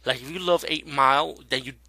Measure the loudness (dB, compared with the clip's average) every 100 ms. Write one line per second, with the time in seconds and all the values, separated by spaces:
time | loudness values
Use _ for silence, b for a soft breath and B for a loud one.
0 | -4 -4 -6 -6 0 0 0 -6 -4 2
1 | 4 4 0 -6 -8 -8 -8 -16